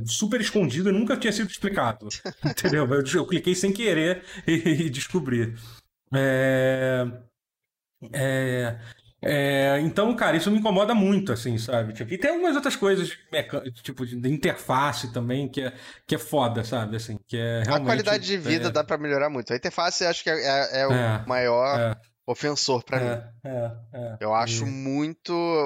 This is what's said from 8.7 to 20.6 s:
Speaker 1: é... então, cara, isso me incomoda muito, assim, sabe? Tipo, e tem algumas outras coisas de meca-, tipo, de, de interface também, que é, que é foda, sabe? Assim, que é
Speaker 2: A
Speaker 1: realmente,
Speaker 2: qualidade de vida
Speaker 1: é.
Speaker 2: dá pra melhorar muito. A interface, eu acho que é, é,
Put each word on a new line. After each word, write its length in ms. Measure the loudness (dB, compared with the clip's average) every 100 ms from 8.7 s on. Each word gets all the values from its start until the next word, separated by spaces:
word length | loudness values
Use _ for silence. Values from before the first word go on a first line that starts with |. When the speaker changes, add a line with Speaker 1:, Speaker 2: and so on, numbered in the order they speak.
| -6 -12 -20 -20 _
Speaker 1:
é... 580 | -2 0 2 2 4 2
então, 320 | 2 2 2 2
cara, 220 | 2 2
isso 140 | 4
me 80 | 2
incomoda 340 | 4 4 4
muito, 380 | 4 4 4 2
assim, 260 | -2 -2 -2
sabe? 360 | 0 0 0
Tipo, 200 | -4 -6
e 40 | -2
tem 140 | 0
algumas 240 | 2 2 2
outras 200 | 0 2
coisas 320 | 2 2 0
de 100 | -6 _
meca-, 320 | -4 -4 -6 -8 -12
tipo, 220 | -12 -8 -8
de, 100 | -4
de 140 | -2
interface 840 | 0 0 -2 -2 0 0 -2 -6
também, 360 | -4 -2 -2 -4
que 120 | -4
é, 120 | -6 -8 -18 -12 -6
que 100 | -6
é 40 |
foda, 440 | -2 0 2 0
sabe? 320 | -2 -2 -4 -6
Assim, 200 | -8 -10 -8
que 80 | -4
é 240 | -2 0
Speaker 2:
A 20 |
Speaker 1:
realmente, 220 | 0 0 2
Speaker 2:
qualidade 380 | 0 2 0 0
de 120 | -2
vida 300 | 0 0 0
Speaker 1:
é. 40 |
Speaker 2:
dá 120 | 0
pra 140 | 0 -2
melhorar 320 | 0 0 0
muito. 220 | -2 -4
A 40 | -4
interface, 480 | -4 -2 -2 0
eu 60 | 0
acho 140 | 0
que 60 | 0
é, 60 | 0
é, 460 | 2 2